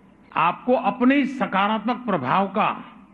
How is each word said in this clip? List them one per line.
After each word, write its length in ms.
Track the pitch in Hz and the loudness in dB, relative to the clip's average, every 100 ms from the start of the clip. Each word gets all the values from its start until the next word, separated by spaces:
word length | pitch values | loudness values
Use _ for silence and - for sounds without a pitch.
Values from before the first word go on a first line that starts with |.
| - - - 147 | -20 -20 -8 -2
आपको 360 | 165 - 247 | 0 0 0
अपने 420 | 254 196 - 247 | 0 0 2 4
इस 240 | 285 254 - | 4 0 -2
सकारात्मक 580 | 190 190 202 220 214 233 | -2 0 0 0 -4 -4
प्रभाव 500 | - 180 127 170 196 | -2 -2 0 0 0
का 380 | 208 165 107 - - - | 0 -2 -2 -10 -20 -20